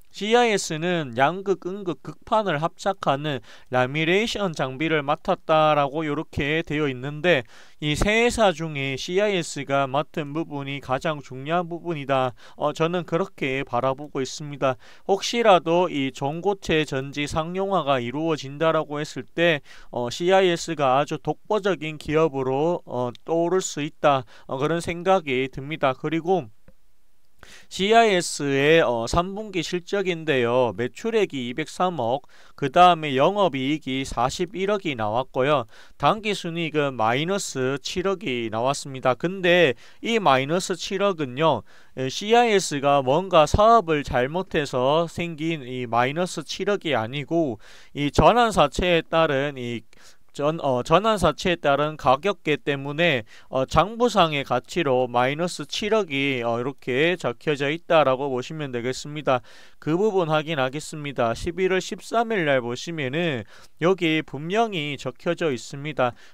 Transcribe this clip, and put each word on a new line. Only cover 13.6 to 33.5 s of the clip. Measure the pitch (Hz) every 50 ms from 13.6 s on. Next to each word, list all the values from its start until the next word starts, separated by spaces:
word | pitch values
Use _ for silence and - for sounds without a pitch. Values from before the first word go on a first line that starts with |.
| 139
바라보고 | - - 120 123 135 135 139 151 143 - 143
있습니다. | 131 - - - 151 147 143 127 143 135 127 - - - - - -
혹시라도 | - 196 196 - - - 233 226 220 185 170 139 160 170 175 180 165
이 | - 143 135 135 -
전고체 | - 139 139 156 170 170 196 202 196 - - 175 156 156
전지 | - 147 135 135 139 135 143 147 139
상용화가 | - 165 156 170 180 190 196 196 196 175 147 139 139 127
이루어진다라고 | 120 120 120 147 160 165 160 147 - 135 139 147 165 160 156 156 151 143 147 147
했을 | 151 - - 143 127
때, | - - 160 170 175 160 143 - - - - - -
어, | - 123 120 120
씨아이에스가 | - - 175 175 190 190 196 180 170 165 - - 165 151 143 131 127 139
아주 | 151 - 160 147
독보적인 | - 151 151 - - - 214 214 180 202 175 139 151 156 156 151
기업으로, | - - 147 156 165 160 135 135 131 127 131 139 156 170 175 - -
어, | - - 123 123 120 117 - -
떠오를 | - 165 165 170 170 180 185
수 | 175 - - 151
있다. | 143 160 - - - 151 139 131 127 - - - -
어, | - - 135
그런 | 139 151 160 170
생각이 | 170 185 170 170 170 185 190 190 156 143 127 127 135 135
듭니다. | - 147 135 143 160 - - 135
그리고 | 127 - - 151 156 165 151 175 190 175 131 107 - - - - - - - - - - - - - - - - - - - - - - - -
씨아이에스의, | - - 185 208 220 233 233 220 196 175 165 - - - 147 143 139 135 139 151 165 165
어, | 156 113 120 117 113 120
삼 | - 175 175 190 196
분기 | 202 220 214 185 170
실적인데요. | 156 - 185 175 170 - 202 202 190 185 175 165 160 156 143 127 120 117 120 131 127 117 98 95
매출액이 | 120 120 - - - 226 220 220 196 160 139 135 120 120
이백삼억, | 123 147 156 - - - 180 185 175 147 117 113 127 143 - - - - - - -
그 | - 143 143
다음에 | 127 175 180 180 175 160 156 147 131
영업이익이 | 127 143 175 202 208 196 170